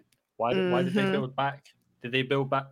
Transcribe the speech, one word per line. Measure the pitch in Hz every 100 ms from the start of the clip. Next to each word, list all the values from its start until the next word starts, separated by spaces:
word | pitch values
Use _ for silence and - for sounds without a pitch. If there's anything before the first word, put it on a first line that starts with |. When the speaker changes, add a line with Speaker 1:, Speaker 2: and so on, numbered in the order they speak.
| _ _ _ -
Speaker 1:
Why | 117
did, | 190 185
why | 180
did | 180
they | 196
Speaker 2:
Mm-hmm. | 190
Speaker 1:
build | 190 131 139
back? | 139 139 - _ _ _
Did | 120
they | 131
build | 135 139 135
back, | 135 135